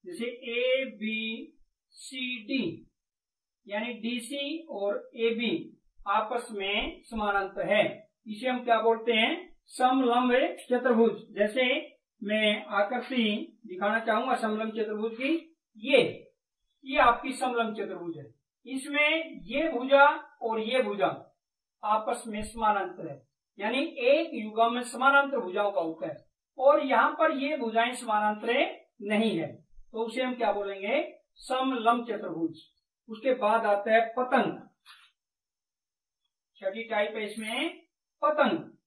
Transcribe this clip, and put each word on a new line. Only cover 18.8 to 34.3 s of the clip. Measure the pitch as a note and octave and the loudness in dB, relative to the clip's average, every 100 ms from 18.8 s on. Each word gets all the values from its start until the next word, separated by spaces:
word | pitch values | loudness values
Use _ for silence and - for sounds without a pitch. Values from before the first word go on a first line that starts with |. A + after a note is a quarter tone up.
| D4+ C#4+ D4 D#4+ - - E3 | -4 0 2 0 -4 -14 -6
ये | C#4 D#4+ | -2 0
भुजा | A#3+ C4+ C#4 C#4+ D#4 - _ | -2 4 8 8 6 -8 _
और | A3+ A3 | -4 -2
ये | G#3+ C4 | 0 0
भुजा | G#3 G3+ - - - _ _ _ _ _ | 0 0 0 -2 -14 _ _ _ _ _
आपस | G#3+ A3 G#3+ A#3+ A3+ | -2 0 0 -6 -6
में | G#3+ | -8
समानांतर | A3 A#3 G#3+ G3+ F3+ - D#3+ | -8 -2 0 0 -2 -8 -12
है, | - _ _ _ - | -14 _ _ _ -8
यानी | G#3 B3+ | -4 -2
एक | E4 - B3 D4 E4 | -4 -2 4 4 2
युग्म | B3 G#3+ G#3+ A#3 | -6 -8 2 2
में | A#3+ | 2
समानांतर | B3 A#3 C4 C#4+ C#4 C4 | -6 2 6 6 4 -2
भुजाओं | F#3 F3+ G#3 | -4 -2 0
का | G3 | 0
होता | E3 D#3+ E3 | -4 -6 -10
है, | D3 _ _ _ - | -10 _ _ _ 2
और | C4+ D4+ | 6 6
यहाँ | C4+ A#3 C#4 | 4 4 4
पर | D4 D#4 C4+ | 4 2 2
ये | C#4 D4 | -2 -2
भुजाएं | A3+ A3 A#3+ | 0 0 0
समानांतर | B3 A#3 G#3+ G#3+ G#3+ A#3 C4 E4+ - _ _ | -2 -2 0 2 -2 -2 0 0 -4 _ _
नहीं | G3+ G#3+ A3 E3+ | -2 0 2 0
है, | D3+ - _ - - | -6 -10 _ -20 -14
तो | A3 | -6
उसे | A3+ C4 | -6 -4
हम | B3+ | -4
क्या | A#3+ A3 | 0 0
बोलेंगे, | G3+ G3+ G3 G3+ C#4 E4+ - _ _ | 0 -4 -6 -2 -2 -2 -10 _ _
समलंब | - B3+ C4 B3+ A3 A#3+ A#3 | -4 -2 0 0 2 2 -2
चतुर्भुज। | G3+ F3+ E3 E3 - - _ _ _ - | -8 -8 -6 -6 -6 -20 _ _ _ -16
उसके | A3 C4+ - | -4 -2 0
बाद | G#3 A3+ G#3 | 2 2 2
आता | G3+ A3+ | 0 4
है | A3+ A3+ - | 2 2 -2
पतंग, | B3 | 0